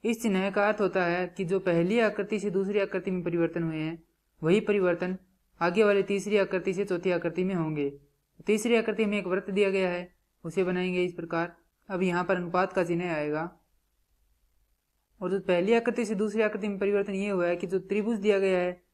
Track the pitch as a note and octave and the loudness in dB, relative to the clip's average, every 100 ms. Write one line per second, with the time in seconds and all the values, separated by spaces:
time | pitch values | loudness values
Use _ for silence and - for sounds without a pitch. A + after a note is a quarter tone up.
0 | A#3+ A3+ A3+ F#3+ G3 G3 G3+ G#3+ F#3+ F#3+ | 0 0 0 0 0 2 0 2 0 2
1 | F3 F3 F3+ - F3+ F#3+ F#3 E3+ F#3 A3+ | 0 0 -4 -6 -2 0 2 2 2 2
2 | G#3+ G#3+ G3+ G#3+ G3+ F#3 F#3+ G3+ G3 F#3+ | 2 0 -4 -2 -2 -2 0 0 0 -4
3 | F#3 F#3 F3 E3+ E3 E3+ E3 D#3 D#3 E3 | -2 -4 -2 0 0 0 -4 -2 -4 -6
4 | _ _ _ _ D#3+ G3+ G#3+ G#3 F3+ F3 | _ _ _ _ 2 2 2 2 2 0
5 | F3+ F#3 _ _ _ _ E3+ F3+ G#3+ G3+ | -2 -6 _ _ _ _ 0 4 4 4
6 | F#3+ G3+ G3+ G#3 F#3+ F#3 F3+ F3+ G3+ F3 | 2 -2 2 2 2 0 -2 -4 -2 -2
7 | F3+ F3 E3+ E3+ F#3 F#3 D#3 D3+ C#3 C#3 | 0 0 -2 -2 -2 0 -2 -2 -4 -4
8 | _ _ _ _ - G#3+ A3+ A#3 A3+ G3+ | _ _ _ _ 0 0 4 2 2 0
9 | G#3+ G#3 F#3 F#3 G3 G3 G3 F#3+ F#3 F3 | 0 0 0 -2 -2 0 2 2 0 -2
10 | F3 _ _ _ E3 F3+ F3+ F3+ F#3 F3+ | -8 _ _ _ -6 -2 0 0 0 0
11 | F3+ F3 E3 E3 E3+ - _ _ - F#3+ | -2 -4 -6 -4 -4 -8 _ _ -8 -2
12 | F#3 F3 F3 F#3 F3 F3+ F#3+ G3 E3+ E3+ | 0 0 0 -2 0 0 0 0 0 -2
13 | F3+ D#3 D3+ D3+ E3+ - _ _ _ _ | -2 -4 -2 -4 -6 -10 _ _ _ _
14 | _ _ _ _ _ _ _ _ _ _ | _ _ _ _ _ _ _ _ _ _
15 | _ _ F3+ F#3+ F#3+ F3+ F#3+ A#3 A#3 A#3 | _ _ -4 -2 2 2 4 4 2 -2
16 | G#3+ G#3 G#3+ G#3+ G#3+ G#3+ G#3 G3 G3 G3+ | -2 0 -2 0 0 0 -4 -2 0 0
17 | G3+ G3 G3+ G3 F3 F3 F3+ F#3 F3+ G3+ | 0 -2 -2 0 0 0 -2 -4 -2 -2
18 | G#3+ A3+ G3+ G3 F#3+ F#3 F3+ F3+ _ | 0 0 2 4 4 2 0 -4 _